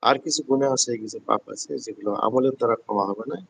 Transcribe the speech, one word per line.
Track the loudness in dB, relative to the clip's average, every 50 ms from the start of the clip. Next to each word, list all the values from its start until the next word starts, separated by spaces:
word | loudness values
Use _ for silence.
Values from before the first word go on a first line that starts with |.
| 6
আর | 4 4 4 2
কিছু | -4 -4 -4 0 2
গুনাহ | 2 4 4 2 2
আছে, | 2 0 0 -2 -6 -6
কিছু | -8 -10 -10 0 0
পাপ | 0 0 0 -6 -12
আছে | -12 -8 -8 -8 -8 -8
যেগুলো | -10 -12 -6 -4 -4 -2 0 0
আমলের | 2 2 2 2 2 0 0
দ্বারা | 0 0 0 -2 -2
ক্ষমা | -4 -2 0 0 0
হবে | -2 -6 -6 -8
না | -8 -10 -10 -14